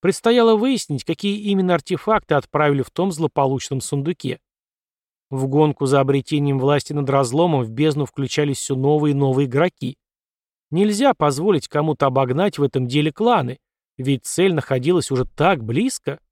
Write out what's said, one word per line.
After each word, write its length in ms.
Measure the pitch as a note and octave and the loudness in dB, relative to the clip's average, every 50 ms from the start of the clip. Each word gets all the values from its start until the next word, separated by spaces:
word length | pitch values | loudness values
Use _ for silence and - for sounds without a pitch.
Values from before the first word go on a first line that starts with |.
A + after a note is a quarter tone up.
Предстояло 560 | - F3+ F#3+ - - A3+ A#3+ B3 A#3 A3+ A3 | 0 -2 -2 0 2 2 4 4 6 4 4
выяснить, 480 | G#3 A3 C4 C4+ A3 - - D3 B2+ - | 4 2 0 0 -2 -2 -4 -6 -6 -4
какие 340 | - D#3+ - - G3+ G3+ G#3 | -6 -6 -4 -2 -4 -4 -4
именно 360 | G#3 G#3 G3+ F#3+ F#3 F3+ F3 | -2 -2 0 0 2 2 0
артефакты 600 | E3 - - F3+ D3+ - - A3 G3+ - _ D#3 | 0 -2 -4 -6 -4 0 0 0 0 0 _ 0
отправили 480 | C#3+ - _ - D3+ D3+ D3 C#3+ C#3 | 0 0 _ -2 0 2 2 2 0
в 80 | B2 - | -2 -4
том 200 | _ - F3+ G3 | _ -4 -4 -2
злополучном 720 | E3+ D3 D#3+ C#3 _ D3+ C#3 C3 C3+ B2+ - - C#3 C3+ | -2 -2 -4 -2 _ 0 0 0 0 -4 -4 -6 -6 -6
сундуке. 580 | - - - C#3+ C#3 D#3+ F3+ _ - B2 B2+ - _ _ _ _ _ _ _ _ _ _ _ _ _ _ _ _ _ _ | -6 -4 -6 -4 -4 -4 -6 _ -6 -8 -8 -8 _ _ _ _ _ _ _ _ _ _ _ _ _ _ _ _ _ _
В 160 | C#3 C3 C3 | -6 -4 -4
гонку 400 | C3+ C3+ D3 D#3 D3+ C#3 _ C#3+ | 0 2 4 4 4 2 _ 0
за 140 | C3 C3+ C#3 | 2 2 2
обретением 600 | C3+ C3 C#3 C#3 C3 - C#3+ D3 C#3+ C#3+ C#3 C3+ | 4 2 0 0 0 -2 -2 0 0 0 0 0
власти 320 | B2+ C#3 D3 C#3+ - - | 2 2 0 0 -2 -4
над 160 | D3+ D3 C#3 C3 | -6 -4 -2 0
разломом 520 | C#3 C#3 C3+ A#2+ A#2+ D3+ F3 F3+ D#3 C3+ B2 | 2 2 2 2 2 2 2 2 2 0 -2
в 60 | A2 | -4
бездну 340 | A2+ A2+ D3+ D#3 C#3+ D3 C#3+ | -2 0 0 0 0 -2 -4
включались 540 | - _ - C#3 B2+ - - D3 D3 C3+ - | -6 _ -8 -6 -4 -2 -2 -2 -2 -2 -6
все 180 | - - C#3 | -4 -6 -4
новые 360 | C3 C3 C#3+ D3+ D3+ D3 D3+ | -2 0 0 2 2 2 0
и 40 | C#3+ | 0
новые 300 | C#3 C#3 C3+ C3 C3+ C#3+ | 0 0 0 2 0 0
игроки. 500 | C3 A#2+ C#3 E3 F3+ _ _ - B2+ A#2 _ _ _ _ _ _ _ _ _ _ _ _ _ _ _ | 0 0 0 0 0 _ _ -10 -10 -10 _ _ _ _ _ _ _ _ _ _ _ _ _ _ _
Нельзя 440 | D3 E3+ G3+ G#3+ G#3 G3+ C4+ C#4 - | 0 0 2 2 2 2 2 2 2
позволить 520 | _ D#3 D3 C3+ C3+ E3 G#3+ G3 D3 - | _ 0 0 0 0 0 2 0 0 0
кому-то 400 | - - D3 D3+ D#3 D3 - C#3+ | -2 -4 -2 0 0 0 0 0
обогнать 520 | C#3 B2+ C3+ C3+ B2 B2+ D3 F#3+ G#3 - - | 0 2 0 0 0 0 0 0 -2 0 0
в 40 | |
этом 240 | C#3+ C3 - C3+ B2+ | -2 0 0 -2 -4
деле 260 | B2 B2 D3 D3 D#3 | 0 0 0 0 0
кланы, 460 | D3 - G#3+ A#3+ A#3+ G3 C3 A#2+ C3 _ _ _ _ _ _ _ _ | -2 0 0 2 2 2 0 -4 -8 _ _ _ _ _ _ _ _
ведь 280 | - B2+ C3+ C#3 B2+ _ | -6 -2 -2 -2 -2 _
цель 300 | - - - F3+ G3 F3+ | -6 -2 0 2 2 2
находилась 560 | D3+ C3 - C#3 C3 B2 D3+ F3+ F3 B2+ - | 0 -2 -2 -2 -2 0 2 0 0 0 0
уже 140 | C3+ B2 B2+ | -2 -2 -2
так 400 | - _ - D3 F3+ G3 C#3+ A2+ | -4 _ 0 2 2 2 0 -4
близко. 560 | G#2+ A2+ D3 A3+ C4 - - _ - C#3+ - _ _ | -4 -2 -2 -2 -2 -4 -6 _ -10 -10 -10 _ _